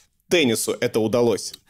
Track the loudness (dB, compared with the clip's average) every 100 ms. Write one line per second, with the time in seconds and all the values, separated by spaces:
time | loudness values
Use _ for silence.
0 | _ _ _ 2 2 0 -2 -4 -2 -2
1 | 0 2 2 0 -6 -16